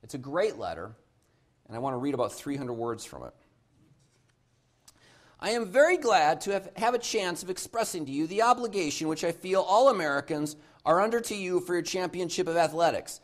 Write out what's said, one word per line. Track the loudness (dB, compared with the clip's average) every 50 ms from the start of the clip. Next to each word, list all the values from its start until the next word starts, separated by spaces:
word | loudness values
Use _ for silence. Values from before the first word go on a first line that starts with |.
It's | _ -12 -12
a | -12
great | -10 -6 -2 0 0 0 -2 -4
letter, | -8 -8 -8 -8 -10 -14 -16 _ _ _ _ _ _ _ _ _ _ _ _ _ _
and | _ -12
I | -8
want | -6 -4 -4
to | -4
read | -4 -4 -2
about | -2 -2 -2
three | -4 -8 -10 -8 -8
hundred | -6 -6 -8 -6
words | -6 -6 -6 -6 -8 -10
from | -14 -14 -14 -14
it. | -14 -16 _ _ _ _ _ _ _ _ _ _ _ _ _ _ _ _ _ _ _ _ _ _ _ _ _ _ _ _ _ _ -20 _ _ _ _ -20 _ _ _ _ _
I | -4 -2
am | -2 -2 -2
very | 0 6 6 6 6 6
glad | 2 2 4 4 6 6 4 2 0
to | -2 -4
have, | -4 -4 -4 -6 -8
have | -2 0 0 0
a | 0
chance | -2 -2 -2 -2 -2 -2 -4 -6
of | -6 -8
expressing | -8 -8 -8 -8 -4 -4 -2 -2 -2 -6 -6
to | -4
you | -2 -4 -2
the | -2 0 2
obligation | 4 4 4 2 0 -4 -2 -2 -2 -2 -2 -2 -2 -4
which | -2 -2 -2
I | -4
feel | -4 -4 -4 0 2 2
all | 2 4 6 6 6 6
Americans | 6 4 0 0 0 -2 -2 -2 -4 -4 -4 -4 -6 -10 -18 -20 _ _ _
are | 2 4 4
under | 4 2 2 -2
to | -2 -2 -6
you | -6 -4 0 0 0
for | 0 0
your | -2 -2
championship | -2 -2 -4 -2 -2 -2 -2 -4 -4 -4 -2 -2 -2
of | 0 2
athletics. | 2 2 2 2 2 2 2 2 0 -4 -8 -14 -16